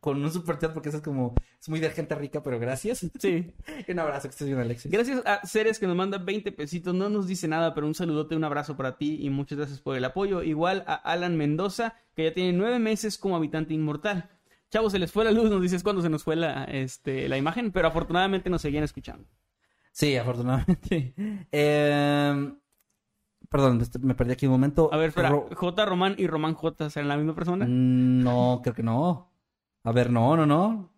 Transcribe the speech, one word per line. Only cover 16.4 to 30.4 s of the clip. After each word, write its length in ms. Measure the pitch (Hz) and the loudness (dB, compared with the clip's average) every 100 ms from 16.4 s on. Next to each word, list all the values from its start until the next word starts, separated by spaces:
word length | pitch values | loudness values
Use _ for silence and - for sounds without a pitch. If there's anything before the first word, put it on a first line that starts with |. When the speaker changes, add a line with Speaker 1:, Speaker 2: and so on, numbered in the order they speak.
| 165 135 | 0 -2
Speaker 2:
este, 640 | 139 135 131 - - 131 135 | -6 -4 -6 -6 -6 -4 -2
la 100 | 135 | 0
imagen, 340 | 143 170 233 | 0 -2 -2
pero 160 | 190 165 | 2 2
afortunadamente 640 | 160 160 170 190 190 185 | 2 0 0 2 0 0
nos 100 | 175 | -2
seguían 220 | 151 147 | 0 -2
escuchando. 420 | 151 - - - - _ _ _ _ _ _ | -2 -6 -16 -18 -20 _ _ _ _ _ _
Speaker 1:
Sí, 240 | - 147 131 | 0 2 2
afortunadamente. 1000 | 120 120 120 131 - 175 - 170 127 - | 0 -2 0 0 2 0 2 -2 -2 -6
<laughs> 320 | 208 202 165 | -6 -6 -4
Em, 1040 | 147 147 147 147 147 143 147 143 143 143 139 _ _ _ _ _ _ _ _ - | 0 2 4 4 4 2 2 2 0 -4 -8 _ _ _ _ _ _ _ _ -4
perdón, 320 | 147 135 120 | 4 4 4
este, 180 | 120 127 | 0 -2
me 160 | 131 | -2
perdí 180 | 127 120 | 0 0
aquí 140 | 127 139 | 2 2
un 60 | |
momento. 380 | 127 139 147 160 | 4 4 4 4
Speaker 2:
A 40 | 151 | 4
ver, 120 | 160 | 0
espera, 220 | 151 165 | 2 2
Speaker 1:
Ro- 180 | 143 - | 2 0
Speaker 2:
J 300 | 170 180 175 214 | -4 -4 0 0
Román 280 | 180 190 202 | 2 2 2
y 80 | 185 | -2
Román 280 | 156 156 | 0 -2
J, 360 | 160 160 160 151 | -2 -4 -4 -6
¿serán 180 | 151 143 | -4 -2
la 80 | 143 | 0
misma 180 | 151 | 0
persona? 300 | 156 165 180 123 | -2 -2 0 2
Speaker 1:
Mm, 560 | 123 127 127 127 127 | 2 4 4 4 4
no, 380 | 123 123 123 123 | 4 4 4 2
creo 120 | 123 | -2
que 80 | 113 | -2
no. 500 | 113 113 170 170 - _ _ _ _ _ | -2 2 2 0 -6 _ _ _ _ _
A 80 | 117 | 0
ver, 180 | 117 120 | 2 4
no, 260 | 120 117 | 4 6
no, 80 | 160 | 6